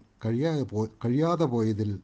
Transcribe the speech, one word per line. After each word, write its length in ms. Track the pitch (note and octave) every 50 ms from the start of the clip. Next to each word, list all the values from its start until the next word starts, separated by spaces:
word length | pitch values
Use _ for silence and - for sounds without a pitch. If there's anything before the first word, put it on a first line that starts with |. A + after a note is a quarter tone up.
| - _ _ - -
കഴിയാതെ 360 | A2 A#2 B2 D3 E3 D#3+ D3
പോ-, 280 | B2 G2 G#2 G#2+ A2 A2+ - - -
കഴിയാതെ 400 | A#2 B2 C#3+ D#3+ E3 F3 D#3+ E3+
പോയതിൽ 560 | C#3 A#2+ A#2 A2 A2 G#2+ G2+ G#2+ G#2 G2+ F#2+